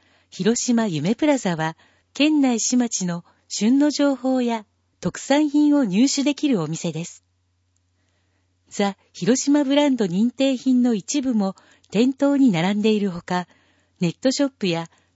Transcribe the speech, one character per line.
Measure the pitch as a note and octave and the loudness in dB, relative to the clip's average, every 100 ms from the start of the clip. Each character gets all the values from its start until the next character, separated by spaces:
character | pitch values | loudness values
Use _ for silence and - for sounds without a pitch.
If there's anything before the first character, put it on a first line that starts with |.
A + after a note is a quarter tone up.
| _ _ _ | _ _ _
広 | - F#3 A#3+ | -2 0 0
島 | - A#3 A3 | 0 0 0
夢 | D#3 E3 | -2 -2
プ | A#3+ | 0
ラ | D4+ C4+ | 0 0
ザ | F#3+ D#3+ | -2 -2
は、 | D#3+ - _ _ _ | -4 -6 _ _ _
県 | - D4+ D4+ | -2 2 2
内 | C4+ A3+ | 2 0
市 | - B3 | 0 -2
町 | A#3+ - | -2 -4
の | F3+ E3+ - _ - | -6 -6 -12 _ -14
旬 | - G#3 C#4 | -2 2 2
の | D4 | 2
情 | - C#4+ | 2 0
報 | C4 C4 B3+ | 0 -2 -2
や | A#3+ A3+ - _ _ - | -2 -4 -10 _ _ -10
特 | F3+ - | -10 -8
産 | - C#4+ D4+ | 0 2 2
品 | D4 D4 | 2 4
を | C#4+ | 4
入 | A3+ F#3 C4+ | 2 2 2
手 | - | 2
で | C4+ | -2
き | C#4+ D4 | -2 0
る | G#3 | 0
お | D3+ | -2
店 | E3 F3 | -4 -6
で | D#3 | -6
す。 | E3+ - _ _ _ _ _ _ _ _ _ _ _ _ _ _ _ | -10 -16 _ _ _ _ _ _ _ _ _ _ _ _ _ _ _
ザ・ | - G3+ G3 _ | -4 -4 -4 _
広 | - F3 C4 | -6 0 0
島 | C#4+ D4 | 2 2
ブ | C4+ | 2
ラ | C#4+ D4 | 2 2
ン | B3 | 0
ド | |
認 | G3 F3+ A#3+ | 0 0 -2
定 | - C4+ | 0 -2
品 | B3+ C4 B3+ | 0 0 2
の | B3 | 2
一 | G#3+ - C#4+ | 0 -2 -4
部 | C4 | -2
も | A3 G3 - _ _ _ | -2 -2 -6 _ _ _
店 | F#3+ B3+ | 0 0
頭 | - C#4+ C#4+ | 2 0 4
に | C4+ | 4
並 | E3 F#3 G#3 | 4 0 0
ん | |
で | A3 | 0
い | G#3+ | 0
る | G3+ | -2
ほ | F3 | -6
か、 | - F3+ F3 _ _ _ _ - | -6 -6 -6 _ _ _ _ -4
ネ | E3+ | -4
ッ | - | -2
ト | C4+ | -2
シ | C4 | 0
ョ | C#4 | -2
ッ | |
プ | - F#3+ | -2 -4
や | E3 E3 _ _ | -4 -6 _ _